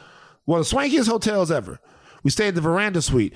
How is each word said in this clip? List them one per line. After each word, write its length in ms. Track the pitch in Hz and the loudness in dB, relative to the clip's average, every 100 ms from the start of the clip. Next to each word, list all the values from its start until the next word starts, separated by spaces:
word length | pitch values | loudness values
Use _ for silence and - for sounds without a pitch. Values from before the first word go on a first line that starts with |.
| - - - _ - | -20 -20 -20 _ -2
one 140 | 165 | 0
of 100 | 151 | 0
the 60 | 247 | 0
swankiest 320 | 285 302 226 | 2 2 2
hotels 420 | 226 214 202 165 | 0 0 0 0
ever. 300 | 151 90 - _ - - - | -2 -4 -14 _ -20 -20 -4
We 80 | 139 | -2
stayed 180 | 170 208 | 0 0
in 60 | 170 | 0
the 60 | |
veranda 400 | 160 180 208 175 | 0 0 0 -2
suite. 320 | - 123 101 | 0 0 0